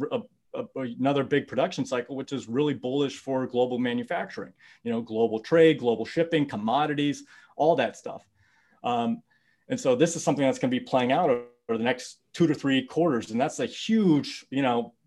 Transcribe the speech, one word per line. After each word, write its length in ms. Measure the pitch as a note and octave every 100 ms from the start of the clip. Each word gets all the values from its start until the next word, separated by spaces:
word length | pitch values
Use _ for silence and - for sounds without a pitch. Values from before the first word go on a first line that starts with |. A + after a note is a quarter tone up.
| C#3
a, 100 | B2 - _ _ -
a, 100 | A2+ C3+
another 480 | B2+ A#2+ C3+ C#3
big 240 | B2+ C#3+ -
production 380 | A#2 F3+ C#3+ C3
cycle, 300 | B2 A#2+ C3+
which 180 | C3+
is 160 | C3+ A2
really 240 | B2 D3+
bullish 460 | B2+ B2+ C#3 C#3 -
for 260 | - C3 B2+
global 320 | B2 B2 B2
manufacturing, 760 | B2 A#2+ A#2+ F3 F#3+ - F#2+ - - -
you 80 | A#2+
know, 100 | A#2
global 380 | A#2 A2 A2+ A2
trade, 380 | - E3 D#3+ C#3+
global 280 | A#2+ G#2+ A2+
shipping, 420 | D#3+ E3 E3 C#3+
commodities, 760 | A2 A2 C3+ D3 D3 C#3+ C#3 - - - -
all 200 | D#3 D#3+
that 200 | A2+ -
stuff. 320 | - - _ _ _ _ _ _
Um, 380 | - A#2+ A#2 A#2 - _ _ _ -
and 100 | C3
so 160 | C#3 B2
this 200 | F3 E3
is 80 |
something 200 | - -
that's 160 | C3+ B2+
gonna 120 | C3
be 80 | B2+
playing 320 | B3 - B3
out 180 | C#3+ F3
over 480 | A#2+ A#2+ _ - A2+
the 60 |
next 340 | A#2+ B2+ - - _
two 140 | - E3
to 60 |
three 280 | D3 C#3 C3+
quarters. 500 | C3 - E3+ A#2+ G#2
And 80 | A2+
that's 200 | D3+ -
a 60 | A#2+
huge, 800 | - - A3 F#3+ D3 - - -
you 120 | C3
know, 320 | B3+ A#2+ A#2 -